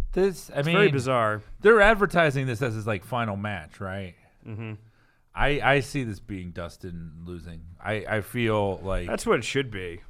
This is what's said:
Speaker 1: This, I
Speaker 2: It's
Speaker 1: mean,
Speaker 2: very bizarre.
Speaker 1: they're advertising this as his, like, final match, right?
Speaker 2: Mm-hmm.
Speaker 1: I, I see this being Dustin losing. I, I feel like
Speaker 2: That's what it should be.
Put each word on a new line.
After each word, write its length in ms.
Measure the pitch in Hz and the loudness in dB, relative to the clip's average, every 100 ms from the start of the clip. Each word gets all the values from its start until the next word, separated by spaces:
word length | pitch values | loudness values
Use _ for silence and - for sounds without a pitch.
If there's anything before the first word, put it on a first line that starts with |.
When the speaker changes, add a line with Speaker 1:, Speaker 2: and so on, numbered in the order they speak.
| - | 0
Speaker 1:
This, 380 | 185 196 180 - | 2 0 0 -8
I 60 | 143 | -4
Speaker 2:
It's 60 | 147 | 2
Speaker 1:
mean, 100 | 180 | 6
Speaker 2:
very 140 | 202 | 6
bizarre. 520 | 139 127 127 107 107 - - | 4 2 2 2 0 -8 2
Speaker 1:
they're 200 | 202 226 | 6 8
advertising 680 | 202 220 196 170 156 135 131 | 8 6 2 4 4 2 -2
this 160 | 113 | -2
as 120 | 131 | -2
his, 120 | 110 107 | -2 -2
like, 180 | 101 | -4
final 320 | - 120 113 98 | -4 -4 -2 -4
match, 440 | 104 98 78 - | -6 -8 -10 -12
right? 340 | 95 98 92 - _ _ 117 | -8 -8 -10 -14 _ _ -14
Speaker 2:
Mm-hmm. 280 | 107 110 101 - _ _ _ _ | -12 -10 -12 -18 _ _ _ _
Speaker 1:
I, 260 | - 131 143 | 0 2 2
I 180 | 113 139 | 2 2
see 220 | - 147 | 0 -4
this 160 | 120 92 | -4 -8
being 320 | - 98 87 | -10 -10 -10
Dustin 600 | 85 85 - 92 85 82 80 | -10 -12 -12 -14 -12 -12 -14
losing. 360 | 85 87 85 82 82 - | -12 -12 -14 -16 -18 -12
I, 240 | 98 107 82 | -6 -6 -2
I 120 | 107 | -4
feel 560 | 95 123 113 107 101 85 | -4 -2 0 2 0 -2
like 280 | 92 92 87 | -4 -4 -2
Speaker 2:
That's 180 | 202 | -4
what 140 | 233 165 | 0 0
it 60 | |
should 260 | 110 135 131 | 0 -4 -4
be. 300 | 98 90 85 | -8 -10 -12